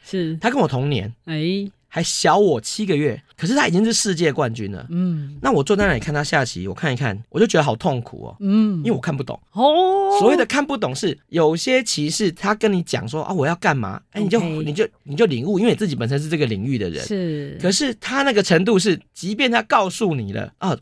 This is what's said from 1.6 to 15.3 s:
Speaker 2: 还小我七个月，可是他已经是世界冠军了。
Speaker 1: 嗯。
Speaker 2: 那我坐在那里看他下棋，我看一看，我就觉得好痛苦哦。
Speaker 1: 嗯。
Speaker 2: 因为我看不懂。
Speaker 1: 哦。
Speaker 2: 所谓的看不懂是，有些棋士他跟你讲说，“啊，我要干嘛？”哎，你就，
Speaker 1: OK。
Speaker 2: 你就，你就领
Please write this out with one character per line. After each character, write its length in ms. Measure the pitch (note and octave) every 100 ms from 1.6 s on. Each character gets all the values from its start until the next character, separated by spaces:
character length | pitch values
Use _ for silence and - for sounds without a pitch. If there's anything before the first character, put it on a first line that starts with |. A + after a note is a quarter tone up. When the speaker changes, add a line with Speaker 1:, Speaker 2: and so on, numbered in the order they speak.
| G3+ - _
Speaker 2:
还 80 | -
小 380 | E3 - E3+ F3
我 220 | G3+ B2
七 260 | - - G#3
个 80 |
月， 260 | D3 D3 G#2+ - -
可 120 | E3
是 60 | C#4
他 100 | B3+
已 40 |
经 120 | F3
是 80 | A3
世 220 | A3+ G#3
界 180 | E3 E3
冠 220 | C3+ B2+
军 160 | A2+ G2+
了。 160 | F#2+ C3
Speaker 1:
嗯。 460 | E3+ F3+ D#3+ C#3+ D3
Speaker 2:
那 80 | C4+
我 100 | D3+
坐 140 | C#3
在 140 | G3+ G3+
那 60 |
里 40 | C3
看 160 | B2+
他 80 | D3
下 220 | D3 D#3
棋， 240 | B2 F2 F#2+
我 40 |
看 200 | F2+ D#3
一 20 |
看， 260 | B2 A#2+ G2 -
我 100 | D3+
就 40 |
觉 140 | A3+ F3
得 60 |
好 100 | D3
痛 260 | A2 - B2+
苦 260 | A#2 - A#1
哦。 100 | -
Speaker 1:
嗯。 380 | G3+ G#3 G#3+ F3+
Speaker 2:
因 80 |
为 80 | C#3
我 80 | B2
看 160 | C#3+ C#3+
不 80 |
懂。 120 | B2+ A2+ _
Speaker 1:
哦。 720 | G3 C#4 D#4+ F#4 G4 G4 G4+
Speaker 2:
所 80 | A3+
谓 80 | D4+
的 100 | A#3
看 180 | C4+
不 120 | C#4+ C4+
懂 180 | D3
是， 240 | C3 F#3+ C3+ _
有 260 | E3+ D#3 E3
些 260 | - B3+
棋 260 | B3+ - D3
士 220 | E3 G3+
他 240 | F3 G3
跟 180 | G#3+ A3
你 80 | F#3
讲 240 | E3 B2 G#2+
说 160 | D#3 -
，“啊， 80 |
我 100 | F#3
要 120 | C#3 E3+
干 200 | - C#3
嘛？” 240 | G2 G2 -
哎， 100 | G3+
你 60 | G3+
就， 100 | A3+
Speaker 1:
OK。 240 | E3 D#3
Speaker 2:
你 80 | D3+
就， 160 | D3+ - -
你 140 | - D3
就 100 |
领 180 | A3+